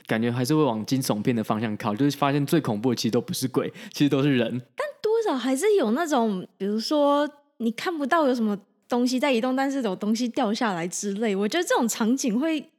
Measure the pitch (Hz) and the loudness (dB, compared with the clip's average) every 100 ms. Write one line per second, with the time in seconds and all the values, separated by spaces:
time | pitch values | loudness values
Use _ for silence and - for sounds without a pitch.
0 | - 113 120 123 127 156 143 110 104 131 | -4 0 0 0 2 2 2 0 -2 -2
1 | 127 107 117 117 104 110 113 104 110 104 | 0 0 0 0 0 -2 -2 -2 -2 0
2 | 143 139 139 143 143 165 135 104 127 113 | 0 2 0 0 2 2 2 0 0 0
3 | 117 120 - 180 127 135 87 - - - | 0 0 -2 -4 -2 -2 -2 -6 -12 0
4 | 147 139 147 127 113 123 - - 587 - | 2 4 2 2 0 -4 -8 -8 -10 -4
5 | 427 453 427 269 254 269 403 403 226 254 | 0 2 2 -2 -2 0 2 2 2 0
6 | 339 277 226 185 - - 196 220 220 302 | 0 2 0 -2 -6 -6 -4 -4 0 2
7 | 285 285 294 - _ - 226 226 381 330 | 4 2 0 -6 _ -6 -4 -4 -4 -4
8 | 277 339 285 247 220 202 - _ - 240 | 0 2 2 2 0 -2 -8 _ -4 0
9 | 247 254 285 233 254 262 277 269 226 185 | 0 0 0 0 0 0 -2 -2 -2 -2
10 | 208 226 247 285 226 220 226 175 175 - | -2 0 -2 0 0 0 0 -2 -4 -4
11 | 202 196 226 190 208 330 349 494 233 - | -6 -2 -2 0 0 0 0 2 2 0
12 | 226 262 262 214 320 311 - | 0 0 0 0 0 -2 -6